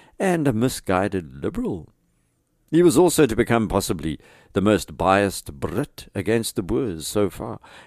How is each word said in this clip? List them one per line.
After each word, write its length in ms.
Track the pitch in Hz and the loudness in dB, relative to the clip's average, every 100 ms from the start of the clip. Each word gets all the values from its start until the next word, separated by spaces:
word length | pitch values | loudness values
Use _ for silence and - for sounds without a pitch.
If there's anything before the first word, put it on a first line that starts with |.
| _ - | _ -4
and 300 | 196 170 139 | -2 0 0
a 60 | |
misguided 920 | 110 127 - - 92 101 95 73 67 | 0 0 -2 -2 0 0 -4 -8 -8
liberal. 500 | - - 240 95 - _ _ _ _ _ _ _ - | -8 -6 -6 -8 -12 _ _ _ _ _ _ _ 0
He 100 | 156 | 4
was 160 | 175 135 | 6 6
also 280 | 180 - 139 | 4 4 2
to 100 | 110 | 2
become 320 | 120 117 101 | 2 2 2
possibly 500 | 98 - 92 82 71 - _ _ | 0 -2 -4 -6 -8 -12 _ _
the 80 | 101 | 0
most 360 | 101 98 - 76 | 2 2 0 -2
biased 600 | 85 95 98 - - 71 | 2 2 2 -2 -12 -10
Brit 480 | 76 87 143 - - 101 | -8 -6 -8 -10 -14 -8
against 400 | 98 113 113 - | -2 -2 -2 -6
the 80 | |
Boers 420 | 87 120 127 80 73 | -4 -4 -4 -6 -6
so 240 | 107 98 | -2 -2
far, 300 | - 117 110 - - | -4 -12 -14 -18 -20